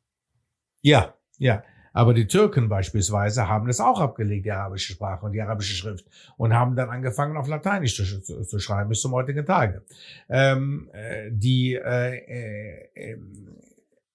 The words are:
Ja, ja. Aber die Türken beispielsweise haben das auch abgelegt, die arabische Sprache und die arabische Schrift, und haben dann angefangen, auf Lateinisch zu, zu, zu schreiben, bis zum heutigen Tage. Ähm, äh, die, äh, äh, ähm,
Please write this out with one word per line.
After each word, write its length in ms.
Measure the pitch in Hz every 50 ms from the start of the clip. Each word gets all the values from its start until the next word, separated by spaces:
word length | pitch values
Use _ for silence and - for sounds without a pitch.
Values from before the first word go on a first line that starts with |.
| _ _ _ _ _ _ _ _ _ _ _ _ _ _ _ _
Ja, 320 | - 143 147 120 - - - _ _ _ _ -
ja. 240 | 131 127 107 104 - - _ _ - _ -
Aber 200 | - 117 113 117
die 120 | 113 110
Türken 440 | 98 - 190 214 208 - 135 117 107
beispielsweise 800 | 104 95 95 - - 107 95 - 104 101 101 107 107 123 104 82
haben 180 | 107 107 107
das 120 | 123 123 -
auch 220 | 214 247 247 208
abgelegt, 460 | 160 127 - - 107 101 104 98 95
die 40 | 107
arabische 440 | 101 95 98 95 98 98 - - 92
Sprache 320 | - 101 95 92 90 107
und 60 | 104
die 100 | 98 110
arabische 320 | 107 101 110 104 98 92 101
Schrift, 320 | 90 95 110 101 92 - _ _ - - - _ -
und 160 | 120 117 113
haben 200 | 117 123 127 127
dann 140 | 127 127 113
angefangen, 480 | 120 127 127 127 - - 143 151 156
auf 120 | 151 127 143
Lateinisch 480 | 156 147 - 190 202 196 156 117 -
zu, 260 | - 101 92 101 98
zu, 200 | - - 87 - -
zu 140 | - - 101
schreiben, 280 | - - 101 101 101 104
bis 140 | 110 -
zum 100 | - 131
heutigen 320 | 127 127 127 135 139 147 147
Tage. 400 | 139 190 180 127 104 92 - - - - - - - - - _ -
Ähm, 580 | 123 131 135 135 135 131 135 139 143 143 - - -
äh, 340 | 107 107 117 - 110 107 110
die, 440 | 117 104 101 127 127 127 127 127 127
äh, 420 | 127 - - 123 123 123 127 127
äh, 720 | 120 - - 117 123 113 107 104 104 107 104 - - - - -
ähm, 640 | - - 110 113 - - 98 - - - - - - - _ _ _ _ _ _ _ _ _